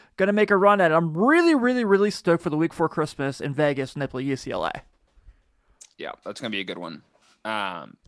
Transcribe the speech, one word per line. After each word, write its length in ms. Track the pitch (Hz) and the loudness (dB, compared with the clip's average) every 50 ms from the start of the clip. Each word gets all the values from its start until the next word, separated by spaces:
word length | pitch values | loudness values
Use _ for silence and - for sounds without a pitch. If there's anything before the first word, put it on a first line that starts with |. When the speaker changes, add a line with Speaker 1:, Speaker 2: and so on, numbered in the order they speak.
| - _ _ - | -20 _ _ -2
Speaker 1:
gonna 140 | 190 202 208 | 0 2 2
make 160 | 214 208 208 | 2 2 4
a 60 | 208 185 | 4 4
run 240 | 202 202 208 196 | 6 6 6 6
at 80 | 180 160 | 4 4
it. 20 | 156 | 4
I'm 220 | - 170 160 151 | 2 0 0 0
really, 380 | 170 220 277 320 349 339 339 302 | 2 4 4 6 6 6 4 4
really, 300 | 254 240 247 254 247 226 | 4 2 2 0 2 2
really 240 | 196 196 196 208 208 | 4 4 4 2 2
stoked 320 | - - - 180 170 165 | -2 -2 0 0 0 0
for 80 | - 165 | 0 -4
the 60 | 151 151 | -2 -2
week 140 | 165 165 | -2 -2
before 180 | - - 160 160 | -2 -2 -2 -2
Christmas 500 | - 165 151 147 - - 139 139 135 - | -2 -4 -6 -6 -6 -6 -6 -6 -6 -6
in 140 | - 143 131 | -8 -6 -2
Vegas 400 | 147 151 147 135 139 131 - - | 0 0 0 0 -2 -6 -8 -6
when 60 | 143 | -8
they 60 | 135 | -8
play 160 | - - 127 135 | -6 -6 -6 -6
U 120 | 139 131 | -6 -6
C 140 | - - 135 | -6 -6 -8
L 160 | 104 85 82 | -6 -4 -4
A. 60 | - - - - _ _ _ _ _ _ _ - - - _ _ _ _ _ _ _ _ - - _ _ | -6 -8 -10 -16 _ _ _ _ _ _ _ -20 -20 -20 _ _ _ _ _ _ _ _ -20 -20 _ _
Speaker 2:
Yeah, 160 | - 80 - - - - | -16 -14 -14 -14 -14 -14
that's 160 | 104 104 - | -14 -12 -10
gonna 100 | 127 113 | -8 -8
be 100 | 101 98 | -6 -6
a 40 | 95 | -6
good 140 | 95 85 87 | -8 -10 -10
one. 240 | 87 82 76 69 _ _ _ _ _ _ _ _ - | -12 -14 -14 -16 _ _ _ _ _ _ _ _ -10
Um, 540 | 110 110 104 101 95 90 82 65 50 - _ _ | -8 -6 -6 -6 -6 -8 -10 -14 -18 -20 _ _